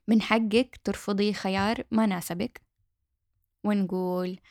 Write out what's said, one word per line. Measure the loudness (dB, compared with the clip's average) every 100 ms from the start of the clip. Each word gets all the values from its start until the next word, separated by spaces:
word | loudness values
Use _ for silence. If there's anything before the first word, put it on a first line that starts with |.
| 2
"من | 2
حقك | 4 2 4 2 0 -4
ترفضي | -6 -6 -2 0 0
خيار | 0 -2 0 0 -2 -2
ما | 2 2
ناسبك"، | 0 -6 -6 -6 -8 _ _ _ _ _ _ _ _ _ _
ونقول: | -2 0 0 -2 -2 -2 -4 -8 _